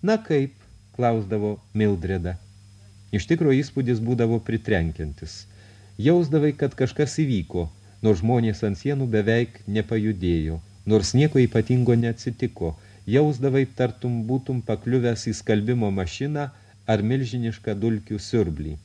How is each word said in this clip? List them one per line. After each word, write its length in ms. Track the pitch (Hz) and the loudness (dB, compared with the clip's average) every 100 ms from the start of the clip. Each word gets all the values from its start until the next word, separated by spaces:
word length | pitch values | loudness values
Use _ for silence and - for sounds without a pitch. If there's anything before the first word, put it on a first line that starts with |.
„Na 160 | 180 214 | 2 0
kaip?“ 360 | 220 147 135 - - - - - | 2 0 0 -6 -20 -20 -18 0
klausdavo 640 | 123 113 98 104 104 104 - | 2 2 0 -2 -2 -4 -6
Mildreda. 600 | 107 107 98 90 95 87 87 - - - - - - - | 0 2 2 -2 -2 -2 -6 -12 -20 -20 -20 -20 -20 -4
Iš 140 | 104 - | -4 0
tikro 260 | 165 160 | 2 4
įspūdis 480 | 135 147 - 123 117 | 2 2 -2 0 0
būdavo 400 | 113 123 113 113 | 0 0 2 0
pritrenkiantis. 1040 | 110 113 107 98 82 78 76 71 80 - - - - - - - | 0 -4 0 0 0 -4 -10 -10 -14 -16 -20 -20 -20 -20 -20 -2
Jausdavai, 540 | 117 175 160 156 147 | 2 4 4 2 2
kad 220 | 143 139 - | 0 -4 0
kažkas 400 | 127 - 147 - | -2 0 -2 0
įvyko, 480 | 151 110 80 90 80 - - - | 0 0 -2 -4 -4 -8 -20 -2
nors 200 | 110 95 | 2 2
žmonės 420 | 107 123 117 101 | 4 2 2 0
ant 140 | 107 98 | -4 -2
sienų 300 | 139 143 127 | -4 -2 0
beveik 500 | 110 104 113 117 - - | 0 2 2 0 -6 -4
nepajudėjo, 920 | 104 104 113 107 98 90 85 78 82 - - - | -4 -2 -2 -2 -2 0 0 0 -6 -10 -12 2
nors 280 | 107 92 | 2 4
nieko 280 | 123 151 139 | 2 4 4
ypatingo 540 | 123 117 107 127 123 117 | 4 2 2 2 4 2
neatsitiko. 800 | 117 113 127 107 123 - 85 78 - - - | 2 -4 -8 -6 -8 -4 -8 -8 -16 -16 0
Jausdavai, 600 | 120 151 131 135 131 131 | 2 2 0 0 0 0
tartum 560 | - 127 - 123 120 110 | 0 -2 -2 -4 -4 -2
būtum 320 | 131 131 127 | -4 -2 -6
pakliuvęs 680 | 113 107 120 127 120 113 - | -4 -4 0 0 0 -2 -4
į 60 | |
skalbimo 580 | 107 - 107 107 123 107 | -6 0 0 2 0 0
mašiną 560 | 98 90 - 139 151 143 - - - - | -2 -4 -6 -6 -4 -6 -10 -20 -18 -2
ar 180 | 110 | 0
milžinišką 720 | 107 135 123 123 117 110 - 101 | 0 -2 -2 -4 -4 -6 -6 -2
dulkių 440 | 117 107 - 104 | -2 -2 -4 -10
siurblį. 580 | - 117 90 73 76 76 | -2 0 0 -2 -8 -10